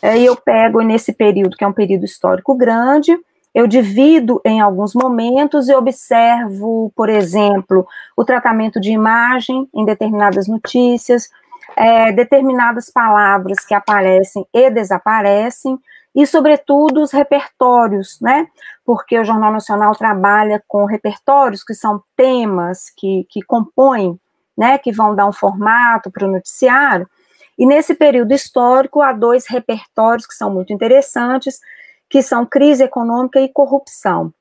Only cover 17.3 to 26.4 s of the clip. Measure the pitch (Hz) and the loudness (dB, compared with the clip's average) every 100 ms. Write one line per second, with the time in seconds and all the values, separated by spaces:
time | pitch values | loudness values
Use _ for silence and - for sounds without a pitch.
17.3 | 285 - _ 254 240 226 202 196 - 226 | 0 -2 _ 2 2 2 -2 -8 -6 -2
18.3 | 269 320 _ - - - 233 - 233 214 | 0 -2 _ -20 -14 -4 -4 -2 -2 0
19.3 | 220 214 214 - 208 208 214 220 202 196 | 0 0 -2 -4 0 0 0 -2 0 2
20.3 | 208 214 214 _ 202 202 220 214 202 - | 2 0 -2 _ -2 -2 -2 -6 -6 0
21.3 | 277 269 202 - 220 226 208 _ - 262 | 2 2 -2 -12 -8 -4 -6 _ 0 0
22.3 | 254 220 185 175 185 - _ 190 190 185 | 2 -2 -4 -6 -8 -14 _ -6 -6 -6
23.3 | - - 240 220 - 269 247 185 175 _ | -12 -4 -4 -4 2 2 2 -4 -6 _
24.3 | _ _ - 226 277 269 214 214 208 202 | _ _ -2 0 0 -2 -2 -2 0 -2
25.3 | 202 202 190 208 233 240 226 190 - 196 | 0 -4 -2 0 2 2 0 -4 -6 -4
26.3 | 185 | -4